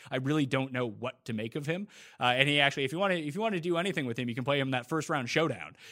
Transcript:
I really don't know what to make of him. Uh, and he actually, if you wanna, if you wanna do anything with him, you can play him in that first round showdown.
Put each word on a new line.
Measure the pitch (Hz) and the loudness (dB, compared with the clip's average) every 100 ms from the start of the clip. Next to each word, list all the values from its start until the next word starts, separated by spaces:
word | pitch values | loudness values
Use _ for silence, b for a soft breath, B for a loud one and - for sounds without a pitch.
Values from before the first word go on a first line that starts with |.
| B | B
I | 131 | -2
really | 135 151 135 | 2 2 2
don't | 135 135 | 2 0
know | 127 120 | -2 -4
what | 104 120 - - | -4 -10 -8 -6
to | |
make | 107 113 156 | -4 -4 -6
of | 143 | -4
him. | 180 208 B B B | -4 -6 B B B
Uh, | 123 123 | 2 4
and | 143 | 6
he | 147 | 6
actually, | 139 143 | 4 2
if | 131 | -2
you | 165 | 0
wanna, | 196 | 0
if | 180 147 | 0 -2
you | 170 | -2
wanna | 226 185 | -2 0
do | 170 170 | 0 0
anything | 196 165 127 | 0 -2 -2
with | 113 | -2
him, | 123 | -4
you | |
can | 117 | -2
play | 123 143 | 0 0
him | 135 | 0
in | |
that | 127 - | -2 -2
first | 160 147 | -4 -2
round | 151 120 | -2 0
showdown. | 156 165 - 73 - B | 2 2 -2 -10 -16 B